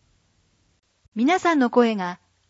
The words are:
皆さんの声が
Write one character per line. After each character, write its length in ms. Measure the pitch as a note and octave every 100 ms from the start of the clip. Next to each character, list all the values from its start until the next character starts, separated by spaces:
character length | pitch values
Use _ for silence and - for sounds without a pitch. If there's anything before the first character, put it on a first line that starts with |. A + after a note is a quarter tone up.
| _ _ _ _ _ _ _ _ _ _ _
皆 240 | G#3+ C4 F#4
さ 160 | F4
ん 40 | D#4
の 120 | A#3+
声 260 | B3 A#3 G#3+
が 240 | F3+ F3+ _ _